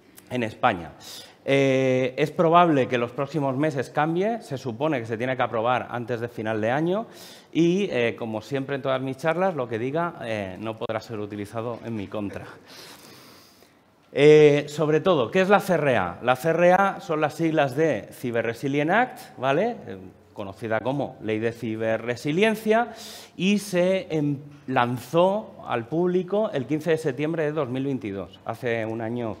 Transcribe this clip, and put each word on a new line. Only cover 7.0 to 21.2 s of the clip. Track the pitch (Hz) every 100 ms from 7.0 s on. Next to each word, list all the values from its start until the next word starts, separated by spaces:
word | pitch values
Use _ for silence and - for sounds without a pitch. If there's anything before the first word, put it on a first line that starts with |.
| 226 - - - -
y, | 151 170 185 190
eh, | 131 117 107
como | 117 110
siempre | - 139 135 139
en |
todas | 135 131
mis | 135 131
charlas, | 160 165 190
lo | 156 120
que | 113
diga, | 123 151 170 160
eh, | 120 107 98 92
no | 110 107
podrá | 117 110
ser | - 110
utilizado | 104 107 101 113 117 113
en | 117 113
mi | 95
contra. | 107 101 - - - - - - - - - - - - _ - _ _ _ _
Eh, | - 147 151 151 143 147
sobre | - 151 156
todo, | 180 165 110
¿qué | 190
es | 190
la | 202
C | 190
R | 170 147 117
A? | 90 87
La | 120
C | 131 165
R | 165 175
A | 185 196 -
son | - 156
las | 151
siglas | 151 165 156 139 127
de | 160 110 -
Cyber | - 123 117
Resilient | 113 113 143 143 151
Act, | 202 247 - - -
¿vale? | 131 143 226 220 107
Eh, | 98 92 - _
conocida | - 101 95 113 110
como | 117 143 107 -